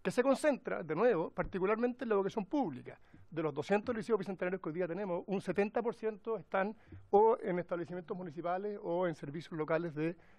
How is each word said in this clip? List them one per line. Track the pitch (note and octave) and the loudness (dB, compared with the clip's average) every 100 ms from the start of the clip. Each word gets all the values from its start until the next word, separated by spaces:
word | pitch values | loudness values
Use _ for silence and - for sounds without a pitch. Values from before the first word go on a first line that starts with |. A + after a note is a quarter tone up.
que | F#3+ | -2
se | B3 | 2
concentra, | C4 C4+ D4+ C4 - F#3+ | 4 4 4 2 0 -4
de | D#3+ | -2
nuevo, | D#3 A#3+ F3+ E3+ | 2 4 4 0
particularmente | - E3+ F#3+ F#3+ A3 B3 B3 | -4 -4 0 0 2 0 -2
en | A#3+ | 0
la | |
educación | G3+ G3 - F#3+ | 2 2 -2 -2
pública. | D4 G#3 A#2+ B2+ - - - - | 0 0 -4 -10 -16 -20 -20 -10
De | D3+ | -4
los | D#3 | -2
doscientos | C#3 - G3+ A#3 A3+ | -2 2 2 2 -4
liceos | G3 G#3+ | 0 0
bicentenarios | E3 F3+ F#3 F#3 | 0 -4 -2 -2
que | E3 | -4
hoy | D#3 | -2
día | F3 | -2
tenemos, | F3 G3+ F3 - | -2 -2 -4 -2
un | F#3+ | -2
setenta | G3 F3+ G#3 A#3+ | 0 0 0 0
por | A3+ | -2
ciento | - A3 G#3+ A#3 G#3+ | -2 -4 -6 -4 -6
están | - G3 G3 G#3+ - - - | -2 -2 -2 -4 -14 -20 2
o | G3+ A3+ - | 6 8 6
en | - F3 | 0 -2
establecimientos | E3 F3 E3 F3+ F3 F#3 | -2 -4 -4 -8 -8 -8
municipales | D#3+ D3+ E3 F#3 G#3 G#3 | -8 -6 -4 -2 -4 -6
o | F3 E3+ F3+ | -2 0 0
en | D#3 | -2
servicios | D3 D#3 - D#3 | -6 -8 -6 -4
locales | D#3 D#3+ E3+ | 0 0 0
de | C#3+ D#3+ E3+ - | -2 -2 -4 -12